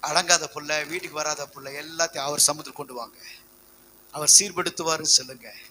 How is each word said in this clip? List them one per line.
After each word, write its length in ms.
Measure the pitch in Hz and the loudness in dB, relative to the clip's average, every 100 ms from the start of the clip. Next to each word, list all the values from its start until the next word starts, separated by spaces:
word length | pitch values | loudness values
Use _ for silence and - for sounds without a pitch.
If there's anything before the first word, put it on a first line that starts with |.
அடங்காத 460 | - 156 175 175 151 | 0 -2 4 2 2
புள்ள, 320 | 151 147 151 147 | -10 -4 -2 -2
வீட்டுக்கு 300 | 170 180 151 | -6 -8 -6
வராத 300 | 151 147 139 | -6 -6 -8
புள்ள 140 | 143 135 | -14 -14
எல்லாத்தையும் 600 | 139 151 165 165 160 139 | -12 -12 -2 -2 -2 -4
அவர் 120 | 147 | 2
சமூகத்தில் 340 | - 151 151 | 2 2 -6
கொண்டு 200 | 131 139 | -12 -12
வாங்க, 240 | 123 113 - - - - _ _ _ _ _ _ | -10 -12 -14 -20 -20 -20 _ _ _ _ _ _
அவர் 240 | 143 151 - | -6 6 6
சீர்படுத்துவாருன்னு 760 | 202 175 175 - 165 160 156 - | 6 0 -2 -2 0 0 4 4
சொல்லுங்க. 360 | 127 127 117 104 - | 2 -14 -16 -18 -20